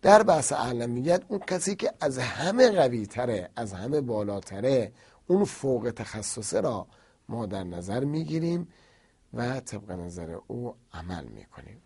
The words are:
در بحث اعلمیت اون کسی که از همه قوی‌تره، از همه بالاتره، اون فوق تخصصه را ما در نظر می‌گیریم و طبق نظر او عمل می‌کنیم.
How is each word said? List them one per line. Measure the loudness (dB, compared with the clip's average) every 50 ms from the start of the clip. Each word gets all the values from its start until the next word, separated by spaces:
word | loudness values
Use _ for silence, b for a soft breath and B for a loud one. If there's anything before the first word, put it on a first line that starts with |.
در | 10 10 10 10 10
بحث | 8 6 4 4 0
اعلمیت | 0 0 0 0 0 -2 -2 -2 -2 -2 2 2 2 2 2 -2
اون | -6 -6
کسی | -4 -2 -4 -2 -2 -2 -2
که | -2 -4 -4 -4 -2
از | -2 -2 -2 -2
همه | -4 -4 -4 -2 -2 0 6 6 6 8
قوی‌تره، | 8 6 4 4 4 -2 -4 -6 -4 -4 -2 -2 -2 -2 -4 -6 _
از | -8 -8 -8 -8
همه | -8 -6 -2 -2 -2
بالاتره، | -2 -2 -2 -2 -2 -2 -4 -6 -8 -10 -10 -4 0 2 2 2 2 0 b b b b b b b 0
اون | 2 2 2
فوق | 0 -2 -4 -2 0 0 0 -2 -4 -6
تخصصه | -6 -10 -10 -8 -8 -8 -8 -8 -8 -8 -2 -2 0
را | 0 0 -2 -4 -6 -10 b b b b b b _ -10
ما | -8 -6 -6
در | -6 -6 -6 -8
نظر | -8 -10 -10 -8 -4 -4 -2 -2
می‌گیریم | -2 -2 -4 -4 -2 -4 -2 -2 0 -2 -2 -4 -8 b b b b b b b b b b b _ -8
و | -6 -4 -4 -4 -6
طبق | -8 -10 -12 -12 -10 -10
نظر | -10 -8 -8 -10 -10 -10 -10 -10 -10 -12 -12 _
او | -10 -8 -8 -10 -10 _ _ _ -16
عمل | -14 -10 -10 -10 -10 -10
می‌کنیم. | -12 -16 -18 -20 _ -20 -20 -20 -20 -20 -20 _